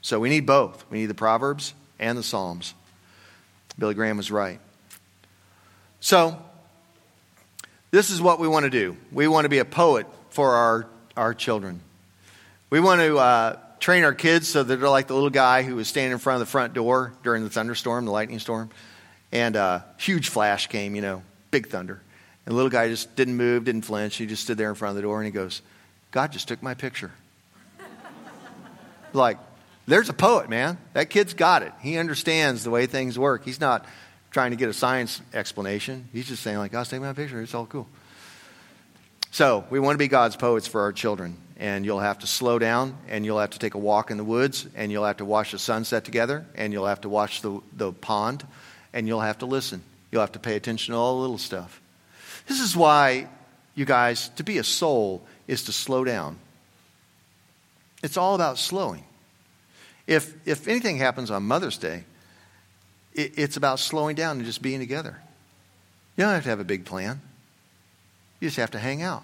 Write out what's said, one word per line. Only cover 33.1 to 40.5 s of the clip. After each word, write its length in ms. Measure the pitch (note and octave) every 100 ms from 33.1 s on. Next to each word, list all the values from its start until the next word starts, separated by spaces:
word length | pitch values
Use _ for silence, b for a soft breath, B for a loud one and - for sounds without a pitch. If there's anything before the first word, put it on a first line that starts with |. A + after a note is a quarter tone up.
| A#2+
work. 280 | C#3 B2 -
He's 160 | C3
not 240 | D3+ B2 - B B B _
trying 200 | - B2+
to 60 | A#2+
get 100 | B2
a 40 |
science 480 | G#2 B2+ B2+ A#2 - -
explanation. 760 | G#2 G2+ - G2 G2+ A#2 C3 B2
He's 160 | A2+ B2+
just 140 | B2
saying, 160 | A#2 G#2
like, 140 | G2+
"God's 180 | A2+ A#2+
taking 160 | B2+ C#3
my 80 |
picture. 280 | C3+ D3 B2
It's 120 | A2+
all 140 | A#2+ A2+
cool." 200 | D3 A2+ B B B B B B B B B B _ _ _ -
So 340 | - C#3+ A2 F2
we 100 | C3+
want 140 | C#3
to 60 | D3
be 80 | C#3+
God's 280 | C3+ A#2 G#2
poets 320 | B2